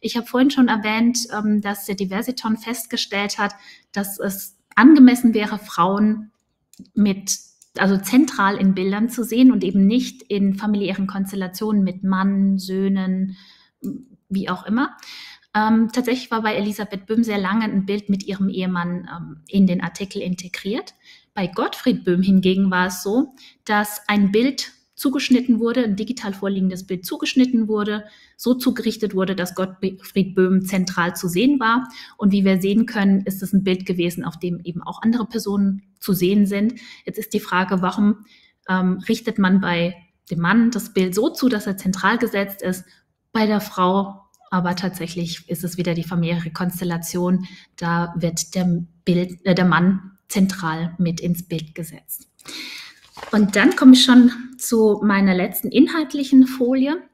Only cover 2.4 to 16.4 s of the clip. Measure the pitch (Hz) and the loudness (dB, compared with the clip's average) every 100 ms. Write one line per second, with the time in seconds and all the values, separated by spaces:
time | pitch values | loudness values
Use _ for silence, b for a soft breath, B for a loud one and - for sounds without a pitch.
2.4 | 226 220 - 247 - 240 - 202 202 - | -4 -4 -4 -10 -8 -8 -6 -4 -4 -4
3.4 | 202 - B B B 202 196 - 196 190 | -4 -6 B B B -8 -6 -6 -6 -6
4.4 | - _ _ - 254 302 254 247 233 220 | -14 _ _ 6 8 10 10 8 2 2
5.4 | 208 202 - - 175 202 214 214 - _ | -2 -6 -8 -2 0 2 0 0 -8 _
6.4 | _ _ _ _ - - 202 196 196 - | _ _ _ _ -10 0 0 0 -6 -8
7.4 | - _ _ - 190 190 - 254 311 - | -10 _ _ -2 0 0 2 2 2 0
8.4 | 196 202 190 190 190 202 233 - 214 226 | -2 2 0 2 -2 -2 -4 -4 -4 4
9.4 | 262 208 180 196 196 247 254 - - 202 | 6 6 0 2 4 2 -2 -12 -6 -2
10.4 | 196 190 214 208 196 190 190 196 190 196 | 0 0 -2 -2 -2 -4 -4 -4 -6 -6
11.4 | 185 180 214 208 190 185 190 190 196 196 | -8 -6 -2 0 0 -2 -2 0 0 2
12.4 | 196 196 190 190 196 196 190 185 190 185 | 0 0 -2 -2 0 0 -2 -2 -4 -6
13.4 | B B B _ 202 - - _ _ 190 | B B B _ -12 -12 -16 _ _ -6
14.4 | 180 180 - 220 294 - B B B B | -4 -6 -4 -2 -2 -6 B B B B
15.4 | B 214 214 220 226 247 240 254 - 226 | B -2 2 2 2 -2 -2 -4 -4 -4